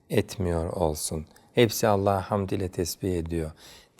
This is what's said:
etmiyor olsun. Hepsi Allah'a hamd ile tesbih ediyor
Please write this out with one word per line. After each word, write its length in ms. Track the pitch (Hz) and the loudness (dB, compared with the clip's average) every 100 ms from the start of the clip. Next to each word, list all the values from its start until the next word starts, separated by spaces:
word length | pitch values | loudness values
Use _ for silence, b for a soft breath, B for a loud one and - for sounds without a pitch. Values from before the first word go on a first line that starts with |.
| - | -2
etmiyor 600 | 117 - - 87 85 80 | -2 0 -2 0 0 -2
olsun. 540 | - 80 78 - 80 78 b b | 0 0 0 -4 -6 -8 b b
Hepsi 340 | 123 113 - 113 | 4 4 4 2
Allah'a 420 | 101 101 98 95 | 4 2 0 0
hamd 200 | 104 98 | -2 0
ile 180 | 104 90 | -2 -4
tesbih 500 | - 85 - 98 87 | -2 -4 -2 -2 -2
ediyor 320 | 82 85 78 B B B B | -2 -4 -4 B B B B